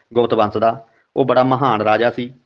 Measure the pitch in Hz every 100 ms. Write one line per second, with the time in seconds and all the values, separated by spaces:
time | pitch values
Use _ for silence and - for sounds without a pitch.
0 | _ 117 117 110 104 107 110 123 - _
1 | _ - 131 127 131 127 135 107 107 107
2 | 120 120 123 131